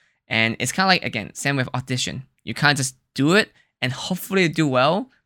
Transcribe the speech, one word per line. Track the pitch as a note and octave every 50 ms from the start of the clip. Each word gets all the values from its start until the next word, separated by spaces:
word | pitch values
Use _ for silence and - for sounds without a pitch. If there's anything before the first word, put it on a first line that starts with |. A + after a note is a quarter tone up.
| _ _ _ _ _
And | - - A2+ A2+ A2+ A2+ -
it's | A#2+ B2
kinda | - - F#3+ F#3+
like, | F3+ - -
again, | C3 C3 A2+ G2 - -
same | - - C#3+ C#3+
with | C3+ B2+ C3+ -
audition. | B2+ C3 - B2+ B2+ - - - C3 C3 _ _ _ _
You | - A2+
kinda | - - C#3+ C#3+
just | B2+ C3+ C3 - _ _ _ -
do | - C3+ D3+ F3+
it | G#3+ - - _ _ _ _ _ _
and | B2+ B2+
hopefully | B2+ - - - F#3 F3+ - - F#3+ F#3+ F3+ D#3+
do | D3+ D#3+ D#3+ C#3+
well, | C3 B2 B2+ D3+ E3+ G3+ C4 - _ _ _